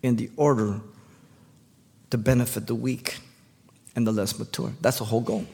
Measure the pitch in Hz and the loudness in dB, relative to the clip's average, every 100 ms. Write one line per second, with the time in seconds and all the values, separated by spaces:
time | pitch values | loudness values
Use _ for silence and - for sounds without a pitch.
0 | 127 117 - - 147 123 107 101 - - | 2 0 -2 2 4 4 2 -2 -8 -20
1 | - - - - - _ _ _ _ _ | -20 -20 -20 -20 -20 _ _ _ _ _
2 | _ 120 113 127 120 117 110 117 127 120 | _ 0 4 4 2 -2 -4 -2 -2 -2
3 | - - - _ _ _ _ _ - - | -6 -10 -16 _ _ _ _ _ -10 -2
4 | 110 110 101 - - - 120 - 123 - | 0 0 -2 -4 -8 -6 -8 0 0 0
5 | 107 113 117 107 82 | 0 -2 0 -4 -6